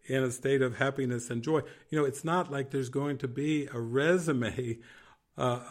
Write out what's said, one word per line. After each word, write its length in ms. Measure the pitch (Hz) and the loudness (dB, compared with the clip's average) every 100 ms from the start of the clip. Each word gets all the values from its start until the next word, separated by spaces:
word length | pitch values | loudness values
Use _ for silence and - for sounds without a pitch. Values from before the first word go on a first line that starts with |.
| - | -4
in 160 | 131 | 0
a 80 | 127 | 0
state 320 | 120 135 135 | 0 2 4
of 140 | 127 107 | 2 0
happiness 520 | 135 139 127 120 - | -2 0 -2 -2 -4
and 140 | 117 | -4
joy." 200 | 123 156 - - - | 0 0 -2 -10 -4
You 80 | 156 | 0
know, 60 | |
it's 200 | 139 - | 0 0
not 280 | 160 180 175 | 0 0 0
like 180 | 139 135 | -2 -2
there's 180 | 139 123 | -2 -2
going 300 | 139 143 135 | 0 0 -2
to 100 | 131 | -4
be 380 | 127 151 151 139 | -2 0 0 -2
a 80 | 120 | -4
resume, 1000 | 117 131 156 180 165 127 110 127 123 113 - - - - _ - | 0 2 4 4 4 2 0 -2 -4 -4 -10 -20 -20 -20 _ -2
uh, 240 | 127 123 - | 0 -2 -4